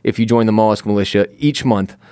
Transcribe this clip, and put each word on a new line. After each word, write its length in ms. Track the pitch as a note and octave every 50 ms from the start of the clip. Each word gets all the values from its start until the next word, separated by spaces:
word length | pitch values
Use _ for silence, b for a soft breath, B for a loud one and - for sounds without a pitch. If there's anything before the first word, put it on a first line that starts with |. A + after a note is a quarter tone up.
if 160 | b A#2+ A#2 -
you 80 | A2+
join 200 | A2+ A#2 A#2 A2+
the 60 | A2
Mollusk 320 | G#2+ A2 A2 G#2+ G#2 - -
Militia 440 | G#2+ G#2 G2+ G2 - - G2+ G2+ - - -
each 260 | D3 D3 C#3 - -
month 300 | C3 G#2+ G2 F#2+ - - - B B